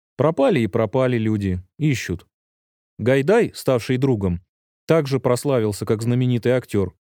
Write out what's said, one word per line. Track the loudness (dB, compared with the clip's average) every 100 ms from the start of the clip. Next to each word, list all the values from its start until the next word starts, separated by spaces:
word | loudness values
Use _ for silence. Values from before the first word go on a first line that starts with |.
| _ 0
Пропали | 0 2 2 2
и | 0
пропали | 0 0 0 0 0
люди, | 0 0 -2 -4 -8 -4
ищут. | -2 -2 -4 -10 _ _ _ _ _ _ _ -4
Гайдай, | 0 2 2 2 2
ставший | -2 -2 0 0 0
другом, | 0 0 -2 -4 -8 _ _ _
также | 0 0 0 -2
прославился | 0 0 0 0 -2 -2
как | -4 -2
знаменитый | 0 0 0 0 0
актёр. | -2 -2 -2 -2 -6